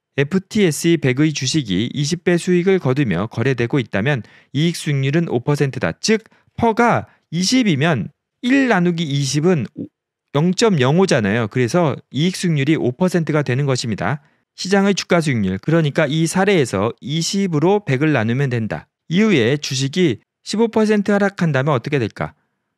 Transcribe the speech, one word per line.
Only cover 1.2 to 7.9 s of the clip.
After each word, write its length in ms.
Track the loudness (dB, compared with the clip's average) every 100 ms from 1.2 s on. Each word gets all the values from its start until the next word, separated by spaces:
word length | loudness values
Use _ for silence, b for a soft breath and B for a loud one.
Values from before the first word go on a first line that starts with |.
| 0
주식이 600 | 0 -2 -2 -2 -2 -2
이십 320 | -4 -4 -2 0
배 120 | 0
수익을 420 | 2 2 2 0
거두며 480 | 0 0 0 -2 -4
거래되고 520 | -2 -2 -2 -2 -2
있다면 440 | -4 -4 -2 -4 -6 b b
이익 240 | -2 -2 -2
수익률은 540 | -4 -2 -2 -2 -2
오 100 | -4
퍼센트다. 540 | -2 -2 -2 -2 -4 -4
즉 220 | 0 0 -2 b b -2
퍼가 500 | 0 2 2 2 -4 b b
이십이면 760 | -4 0 2 2 2 2